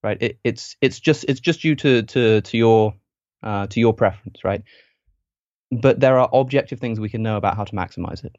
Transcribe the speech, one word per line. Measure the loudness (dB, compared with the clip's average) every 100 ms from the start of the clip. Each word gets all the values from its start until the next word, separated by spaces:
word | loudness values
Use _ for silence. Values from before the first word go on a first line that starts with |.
right? | -4 -4
It, | -4 -4
it's, | -6 -6 -14 -4
it's | -4 0
just, | -2 0 -2
it's | -2
just | -2 0
due | -2 0
to, | 2 2
to, | 2 0 4 2
to | 0 2
your, | 4 4 2 -4 _ _ _ _
uh, | -8 -6 -4
to | 2
your | 2
preference, | 4 0 0 -18 -6
right? | -4 -4 -8 _ _ _ _ _ _ _ _ _ _
But | 0 2 4
there | 4 4
are | 4
objective | 2 0 -2 -4 -8
things | -6 -6
we | -6
can | -4
know | -4 -2
about | -2 -2
how | -6
to |
maximize | -6 -8 -8 -10 -10
it. | -14